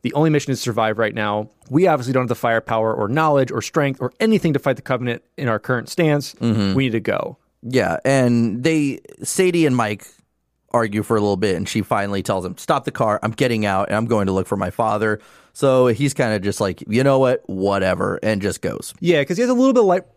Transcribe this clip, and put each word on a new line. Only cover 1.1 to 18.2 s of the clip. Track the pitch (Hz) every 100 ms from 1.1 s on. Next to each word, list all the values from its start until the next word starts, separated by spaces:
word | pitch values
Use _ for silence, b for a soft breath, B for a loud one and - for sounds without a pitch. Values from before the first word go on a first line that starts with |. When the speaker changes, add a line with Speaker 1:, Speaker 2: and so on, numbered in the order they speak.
Speaker 1:
now. | 110 104 104 107 _ -
We | 135 185
obviously | 151 123
don't | 131
have | 123
the |
firepower | 120 120 113 - 113 110
or | - 104
knowledge | 143 156 143 127
or | 117
strength | - 165 139 131
or | 123 _
anything | 220 214 170
to | 135
fight | 147 127
the |
Covenant | - 127 123 117 _ -
in | 131
our | 107
current | - 123 117
stance. | - 160 147 139 -
Speaker 2:
Mm-hmm. | 117 110 98
Speaker 1:
We | 95
need | 131
to | 113
go." | - - - - _ _
Speaker 2:
Yeah, | - 127 95 82
and | 127 135 123 120 117 110
they, | 147 160 143 120 - -
Sadie | - - 185 175 151
and | 123
Mike | 107 104 - _ _ _ _ _ _
argue | 120 113 107
for | 104 110
a |
little | 104 95
bit, | 104 87
and | 107
she | 113
finally | 98 107 101 98
tells | 90 95
him, | 90 92
"Stop | - 143 -
the |
car. | - 110 104
I'm | 147
getting | 120 131 113 104
out, | 95 101
and | 104
I'm | 113
going | 110 98
to |
look | 95 92
for | 98
my | 92
father." | - 110 107 107 104 b b b
So | - 135 131 127
he's | 110 139
kinda | 139 120 107
just | 98 -
like, | 101 90 -
"You | 110
know | 139 135
what? | 131 127 -
Whatever," | 95 98 98 92 90 98 98